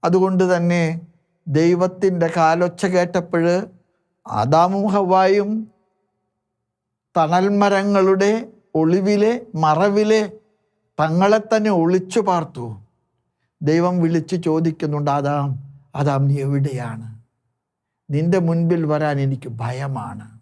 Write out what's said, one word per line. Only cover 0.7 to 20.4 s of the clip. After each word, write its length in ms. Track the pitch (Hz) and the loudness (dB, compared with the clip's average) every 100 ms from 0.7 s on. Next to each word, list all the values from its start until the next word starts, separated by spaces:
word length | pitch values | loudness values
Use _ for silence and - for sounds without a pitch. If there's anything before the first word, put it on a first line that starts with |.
| 175 165 165 - _ _ _ - | 0 0 -4 -12 _ _ _ -4
ദൈവത്തിൻ്റെ 800 | 143 170 170 185 185 190 180 165 170 | 2 2 2 0 0 -2 0 -2 2
കാലൊച്ച 500 | 160 170 180 175 196 | 2 2 0 -2 -2
കേട്ടപ്പോൾ 600 | 180 180 180 170 175 165 180 220 - _ _ _ _ - | 0 0 -2 -2 0 2 0 -4 -16 _ _ _ _ -8
ആദാമും 600 | 104 117 156 175 196 202 | -4 2 4 4 2 0
ഹവ്വായും 560 | 202 185 185 190 202 202 220 220 _ _ _ _ _ _ _ _ _ _ _ _ _ _ - | 0 2 4 4 2 0 -4 -8 _ _ _ _ _ _ _ _ _ _ _ _ _ _ -2
തണൽമരങ്ങളുടെ 1160 | 156 180 196 202 202 196 202 202 190 190 202 220 226 - _ 160 | 0 2 2 2 2 2 0 2 2 2 2 0 -4 -18 _ -2
ഒളിവിലെ, 560 | 160 180 196 202 214 240 - 160 | 0 2 2 2 2 0 -8 -2
മറവിലെ 640 | 156 151 202 202 214 220 214 - _ _ _ _ _ - | 0 2 2 2 2 2 0 -10 _ _ _ _ _ -4
തങ്ങളെ 420 | 156 165 196 220 | -2 2 4 2
തന്നെ 320 | 214 220 214 185 | 2 0 2 2
ഒളിച്ചു 380 | 165 185 185 226 | 2 0 0 -2
പാർത്തു. 460 | 196 175 160 - 117 101 - _ _ _ _ _ _ _ | 0 -2 -2 -10 -12 -14 -20 _ _ _ _ _ _ _
ദൈവം 340 | 147 160 180 180 | 0 2 2 0
വിളിച്ചു 360 | 165 165 156 185 170 | 0 0 -2 -4 -2
ചോദിക്കുന്നുണ്ട്, 640 | 160 165 156 156 147 147 | 0 -2 -2 -4 -2 -2
"ആദാം, 360 | 143 143 147 143 127 - - _ 143 | -2 -2 -2 -2 -6 -10 -20 _ -4
ആദാം, 260 | 143 139 139 | -2 2 0
നീ 80 | 139 139 | 0 0
എവിടെയാണ്? 600 | 139 139 127 117 110 110 - _ _ _ _ _ _ _ _ _ | -2 -2 -4 -8 -10 -14 -18 _ _ _ _ _ _ _ _ _
നിന്റെ 300 | 143 165 190 | -2 0 0
മുൻപിൽ 420 | 165 165 165 170 156 | 0 0 0 0 0
വരാൻ 300 | 151 151 143 | 0 0 0
എനിക്ക് 300 | 135 135 127 113 | -2 -4 -8 -8
ഭയമാണ്." 680 | 117 127 139 127 101 104 107 - | -8 -6 -8 -8 -10 -14 -18 -20